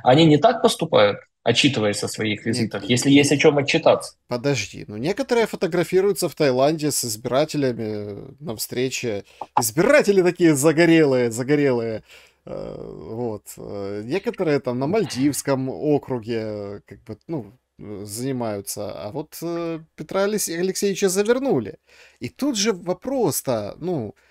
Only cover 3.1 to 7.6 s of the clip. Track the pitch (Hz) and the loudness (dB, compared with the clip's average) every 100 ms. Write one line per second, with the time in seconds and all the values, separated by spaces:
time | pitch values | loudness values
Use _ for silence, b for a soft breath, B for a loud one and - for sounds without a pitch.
3.1 | 139 143 143 156 143 131 165 147 110 - | 6 6 4 4 4 2 2 4 2 0
4.1 | - - 120 131 135 101 101 101 104 139 | -16 -8 -4 -2 -2 -4 -12 -14 -8 -4
5.1 | 208 269 233 220 - 185 165 - 185 202 | -4 -2 0 0 -2 -2 0 2 2 2
6.1 | 196 170 - 147 127 139 165 147 - 123 | 0 -2 0 2 4 2 2 -2 -2 -6
7.1 | 107 120 127 156 147 | -6 -2 0 0 0